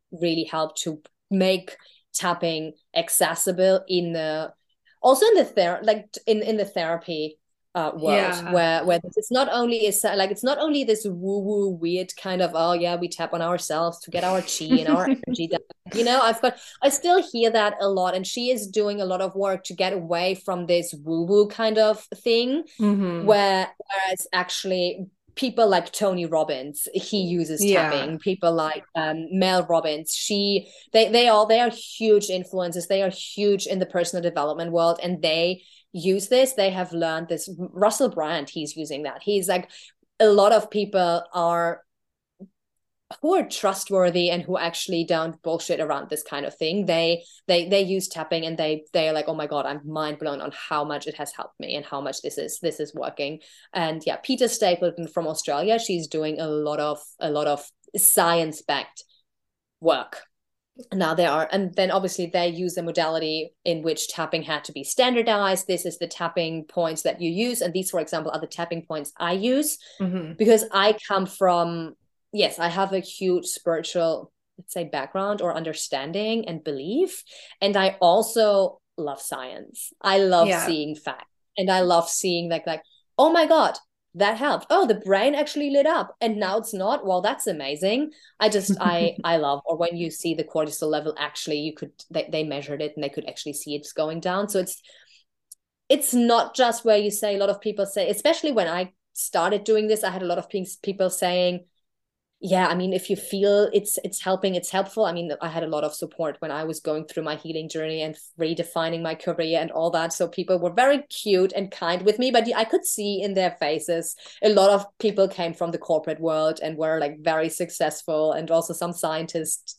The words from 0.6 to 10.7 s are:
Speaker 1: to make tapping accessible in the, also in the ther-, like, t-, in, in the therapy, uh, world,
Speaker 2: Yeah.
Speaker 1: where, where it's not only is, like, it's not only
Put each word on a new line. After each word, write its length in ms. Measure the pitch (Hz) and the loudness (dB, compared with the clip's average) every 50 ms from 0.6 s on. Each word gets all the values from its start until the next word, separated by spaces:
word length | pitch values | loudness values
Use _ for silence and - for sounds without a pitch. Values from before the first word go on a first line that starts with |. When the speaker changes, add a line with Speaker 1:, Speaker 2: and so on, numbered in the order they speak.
| 156 156 - - | -2 -2 -4 -6
Speaker 1:
to 200 | - 170 156 151 _ - _ _ _ _ | -6 -6 -8 -8 _ -20 _ _ _ _
make 460 | 196 190 185 190 185 180 185 - - - _ - - _ _ _ - | 2 2 4 4 2 2 -2 -10 -18 -20 _ -20 -20 _ _ _ -6
tapping 580 | - - 175 170 170 175 165 160 156 156 156 151 _ _ _ - | -2 -2 -2 -2 0 -2 -2 -2 -2 -6 -8 -10 _ _ _ -2
accessible 880 | 165 165 - - - 180 160 165 - - 190 180 185 185 190 190 190 190 | -2 0 0 2 2 2 2 2 0 -2 -2 2 4 4 4 4 4 2
in 280 | - 185 175 175 170 165 | 0 0 0 0 0 -2
the, 380 | 165 156 156 156 156 156 - - _ _ _ _ _ _ _ _ _ | -2 -2 -2 -4 -4 -6 -8 -10 _ _ _ _ _ _ _ _ _
also 240 | - 254 277 - 415 | 4 4 6 6 6
in 80 | 466 440 | 6 8
the 100 | 349 262 | 6 4
ther-, 360 | - - 202 202 170 180 - | 4 2 2 2 2 0 2
like, 280 | 214 220 214 220 - - | 2 2 2 2 -2 -10
t-, 80 | - - - | -16 -6 0
in, 160 | - 220 214 | 2 2 2
in 140 | 214 220 220 | 2 0 0
the 80 | 214 196 | 0 -2
therapy, 720 | 202 - 185 165 160 170 165 - - 165 151 151 151 156 _ _ _ _ _ _ _ | -2 -2 -2 -2 -2 -2 -4 -4 -6 -6 -4 -4 -6 -8 _ _ _ _ _ _ _
uh, 200 | _ 175 160 151 - | _ -4 -4 -2 -4
world, 400 | 165 156 - 208 202 190 185 180 | -2 2 2 4 4 4 2 -2
Speaker 2:
Yeah. 180 | 175 170 175 | -4 -2 0
Speaker 1:
where, 320 | 180 175 170 165 165 165 151 | 2 4 4 4 2 2 2
where 160 | 180 175 170 175 180 - | 2 2 2 0 -2 -4
it's 140 | 214 214 - | -4 -2 0
not 180 | 240 254 277 240 | 2 2 2 2
only 340 | 226 240 240 240 233 226 208 | 0 0 0 0 0 0 0
is, 160 | 202 202 - | 0 0 0
like, 300 | - 208 196 196 190 196 | 0 0 2 0 0 0
it's 100 | 202 196 | -2 -2
not 160 | 240 254 294 - | -2 -2 0 0
only 240 | 302 320 | 0 0